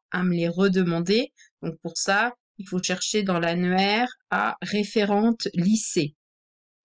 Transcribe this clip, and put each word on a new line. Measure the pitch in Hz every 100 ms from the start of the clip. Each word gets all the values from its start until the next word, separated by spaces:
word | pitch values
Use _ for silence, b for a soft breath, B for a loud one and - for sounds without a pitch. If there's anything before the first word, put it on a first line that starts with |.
| -
à | 180
me | 180
les | 170 170
redemander. | 170 196 185 175 165 170 214 285 b b -
Donc | 160 160
pour | 170 160
ça, | - 196 233 240 _ -
il | 190
faut | 185
chercher | - 180 - 214
dans | 196 175
l'annuaire | 170 175 180 185 196 208 247 - -
à | 196 214 -
référente | 185 208 202 226 202 202 226 233 - 175
lycée. | 175 220 - - 147 - _ _ _ _ _ _